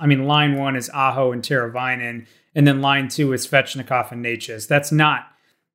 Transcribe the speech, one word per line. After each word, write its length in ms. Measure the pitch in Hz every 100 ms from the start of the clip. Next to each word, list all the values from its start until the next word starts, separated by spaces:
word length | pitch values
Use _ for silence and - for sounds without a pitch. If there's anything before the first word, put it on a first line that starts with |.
I 60 | 147
mean, 200 | 135 135
line 300 | 147 147 139
one 180 | 139
is 160 | 131 120
Aho 400 | 143 135 127 127
and 120 | 123
Teravainen, 840 | - 139 117 123 127 127 120 117 110 _ _ 160
and 100 | 147
then 140 | 135
line 260 | 139 139 131
two 260 | - 143
is 140 | 127 -
Svechnikov 640 | 139 131 135 127 123 117
and 140 | 120
Necas. 420 | 120 117 - 110 -
That's 240 | 147 143
not 360 | 151 151 127 - _ _ _ _